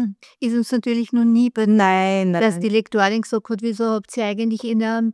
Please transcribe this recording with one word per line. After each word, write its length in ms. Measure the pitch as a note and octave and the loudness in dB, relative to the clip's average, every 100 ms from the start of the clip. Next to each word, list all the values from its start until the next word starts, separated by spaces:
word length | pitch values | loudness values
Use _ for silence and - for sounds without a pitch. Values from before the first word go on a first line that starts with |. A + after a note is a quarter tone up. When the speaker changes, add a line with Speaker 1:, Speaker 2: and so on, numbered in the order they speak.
| A3+ G3 - _ | -4 -6 -18 _
Speaker 1:
Ist 140 | B3 | -2
uns 180 | A#3+ A3+ | -2 -2
natürlich 400 | B3 A#3+ A#3 A#3 | -2 -2 -2 -2
noch 120 | A#3+ | 0
nie 260 | A#3 A3+ B3 | 4 4 2
passiert, 260 | A3+ G#3+ G#3+ | 0 2 4
Speaker 2:
Nein, 540 | F#3+ F#3+ F#3+ F#3+ F#3 | 4 2 2 0 0
nein, 100 | F3 | 2
Speaker 1:
dass 140 | A3 | 0
Speaker 2:
nein. 80 | E3+ | 0
Speaker 1:
die 60 | G#3 | 0
Lektorin 520 | G#3+ G#3+ G#3+ G3 A3 | -2 -2 0 0 0
gesagt 280 | - A3 - | -2 -4 -4
hat, 120 | A3 | -6
„Wieso 220 | A#3 G#3 | -4 -2
habt 320 | A3+ A3 - - | -2 -2 -4 -6
ihr 80 | |
eigentlich 400 | G#3 G#3 A3+ A3 | -4 -2 -4 -4
in 180 | A#3 A3 | -2 -2
einem 300 | A3 A3+ A3+ | 0 0 -2